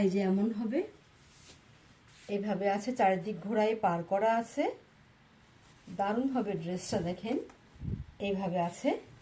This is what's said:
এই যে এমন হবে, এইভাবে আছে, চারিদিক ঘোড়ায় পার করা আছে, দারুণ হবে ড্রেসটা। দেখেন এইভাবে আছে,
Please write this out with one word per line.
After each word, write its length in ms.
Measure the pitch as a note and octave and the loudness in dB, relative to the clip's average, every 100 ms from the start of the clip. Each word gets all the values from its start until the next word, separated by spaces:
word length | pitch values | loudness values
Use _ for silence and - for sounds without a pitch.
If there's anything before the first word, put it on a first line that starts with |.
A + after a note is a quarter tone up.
এই 40 | G3 | 4
যে 60 | G3 F#3+ | 4 4
এমন 180 | F#3+ A3+ G#3+ | 4 2 0
হবে, 200 | A3 C#4+ G#4+ - - - - - - - - - - - - - - | 0 -2 -2 -8 -20 -20 -20 -20 -20 -20 -20 -20 -20 -20 -20 -18 -6
এইভাবে 320 | G3+ G#3 F#3 G3+ G3+ | -4 -2 0 2 0
আছে, 140 | B3+ B3 | 0 2
চারিদিক 380 | F#3+ F#3 G3+ E3 G3 | 4 4 0 -6 -2
ঘোড়ায় 280 | A3 G#3+ A3 | 2 2 2
পার 160 | F#3 E3+ E3+ | 2 0 0
করা 200 | G3 A3 A3+ | 2 4 2
আছে, 240 | A3+ C#4+ F#4 - - - - - _ - - - - - - F3+ | 0 0 -2 -2 -12 -20 -20 -20 _ -20 -20 -20 -20 -20 -10 -4
দারুণ 280 | G3 A#3 C4+ | -2 0 0
হবে 180 | B3+ G3+ E3+ | 0 -2 -4
ড্রেসটা। 360 | E3 F3+ - G3 E3+ | -4 -6 -4 -2 -2
দেখেন 280 | F3+ A3 C#4+ - - - - - - - - G3 | -4 -4 -4 -6 -14 -20 -12 -8 -8 -8 -6 -4
এইভাবে 320 | F#3+ F#3+ F3 E3+ | -2 0 0 -2
আছে, 220 | - C#4 A#4 - - | 0 0 0 -4 -20